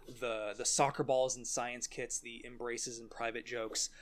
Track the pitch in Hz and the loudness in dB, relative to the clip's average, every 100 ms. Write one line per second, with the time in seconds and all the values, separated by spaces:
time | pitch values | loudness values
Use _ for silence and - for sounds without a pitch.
0 | - 123 123 110 107 101 120 - 139 - | -14 -4 -2 -2 -2 0 2 6 6 6
1 | 117 131 131 131 117 131 120 123 - - | 4 6 4 0 -2 -2 -2 -4 -6 -4
2 | 117 - 120 117 120 120 120 120 127 117 | -4 -4 -6 -12 -12 -4 -2 -2 -4 -6
3 | 113 - 117 113 113 120 113 - - - | -10 -2 0 0 -4 -4 0 0 -2 -4